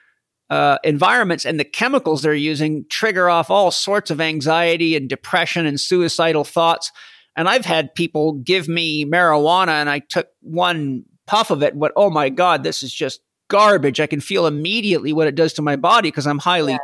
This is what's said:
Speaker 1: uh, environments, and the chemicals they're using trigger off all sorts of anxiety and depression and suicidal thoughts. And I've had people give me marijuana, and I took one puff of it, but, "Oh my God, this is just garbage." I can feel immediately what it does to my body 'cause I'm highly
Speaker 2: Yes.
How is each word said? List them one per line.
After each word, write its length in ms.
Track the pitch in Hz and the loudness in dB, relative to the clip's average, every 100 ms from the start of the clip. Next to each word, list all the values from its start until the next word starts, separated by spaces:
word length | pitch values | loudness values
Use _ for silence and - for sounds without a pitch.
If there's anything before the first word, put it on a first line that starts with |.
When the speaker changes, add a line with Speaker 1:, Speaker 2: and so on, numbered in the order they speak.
| _ _ _ _ - | _ _ _ _ -6
Speaker 1:
uh, 280 | 147 143 139 | 0 2 2
environments, 640 | 160 147 185 247 202 165 - | 0 2 2 2 0 -2 -4
and 140 | 160 | -4
the 40 | 143 | -4
chemicals 560 | - 240 277 165 151 | -4 -2 0 0 0
they're 120 | 156 | 0
using 520 | 151 151 147 156 151 - | 0 -2 -2 -2 -4 -6
trigger 400 | - 220 185 175 | -4 -2 2 2
off 220 | 170 160 | 2 2
all 180 | 196 185 | 2 2
sorts 380 | - - 202 - | 0 -2 -2 -2
of 100 | 156 | -2
anxiety 760 | 160 156 139 165 170 170 165 156 | -2 -2 0 2 2 2 2 0
and 140 | 135 | -2
depression 560 | 135 - 180 170 180 160 | -8 -4 -2 -2 -2 -2
and 140 | 143 | -2
suicidal 640 | - 180 165 - 165 156 | 0 0 0 0 0 0
thoughts. 480 | 143 - 165 165 - - - - _ - | -2 0 0 0 -6 -14 -20 -20 _ -4
And 120 | 170 | 0
I've 160 | 247 185 | 0 0
had 280 | 160 143 | -2 -2
people 400 | - 170 156 156 | -4 -4 0 -2
give 340 | 147 127 185 165 | -2 -2 -2 0
me 380 | 170 165 151 147 | -2 -2 -2 0
marijuana, 720 | 170 175 151 147 180 180 156 | 2 4 4 4 2 2 0
and 80 | 147 | 0
I 100 | 143 | -4
took 300 | - 180 - _ | -4 -4 -4 _
one 600 | - 160 180 170 143 131 - _ - | -8 -2 0 0 -4 -6 -10 _ -2
puff 240 | 208 220 | 0 0
of 100 | 156 | 0
it, 160 | 143 143 | 0 0
but, 140 | 147 - | -2 2
"Oh 140 | 202 | 2
my 200 | 156 139 | 2 -2
God, 340 | 135 180 156 | 0 2 0
this 200 | 160 - | -2 -6
is 100 | 131 | -8
just 280 | - 135 - _ _ - | -6 -8 -8 _ _ -2
garbage." 500 | 202 214 196 139 127 | 4 4 4 2 0
I 60 | 151 | -2
can 160 | 147 | -4
feel 240 | - 190 165 | -2 0 0
immediately 680 | 147 160 220 208 165 131 | -2 -2 -2 0 0 0
what 140 | 156 151 | 0 0
it 80 | 135 | 2
does 160 | 156 | 0
to 80 | - | 0
my 120 | 151 139 | -2 0
body 360 | 165 226 165 | 4 4 2
'cause 160 | 147 143 | -2 -2
I'm 120 | 143 | -2
highly 340 | 175 175 147 | -2 0 0
Speaker 2:
Yes. 80 | 127 | -2